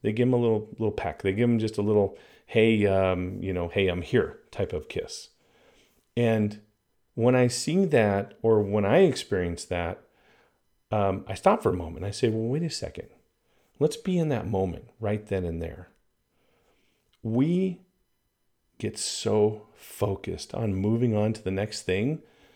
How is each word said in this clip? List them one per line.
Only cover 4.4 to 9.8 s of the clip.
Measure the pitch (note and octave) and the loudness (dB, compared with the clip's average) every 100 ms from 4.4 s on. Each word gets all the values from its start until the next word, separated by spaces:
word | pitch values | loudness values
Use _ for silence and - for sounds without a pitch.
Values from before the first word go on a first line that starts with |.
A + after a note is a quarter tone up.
| _ | _
type | - F#2+ | -6 -4
of | E2 - | -4 -6
kiss. | - - - - _ _ _ _ _ _ _ _ - | -10 -10 -14 -18 _ _ _ _ _ _ _ _ 0
And | A#2 A2 G#2 - _ _ _ _ _ | 2 2 0 -4 _ _ _ _ _
when | - A#2+ | 0 4
I | B2+ B2 | 4 4
see | B2 - F3 F#3+ | 0 0 0 4
that, | C#3 G#2 G2 G2+ - | 4 4 2 -2 -2
or | A2+ G#2+ | 4 4
when | G2 G#2 | 4 2
I | G2+ D#3 | 4 6
experience | F#3 A#2+ - F#2+ F2 E2+ - | 4 2 -4 -2 -2 -4 -6
that, | F2 | -4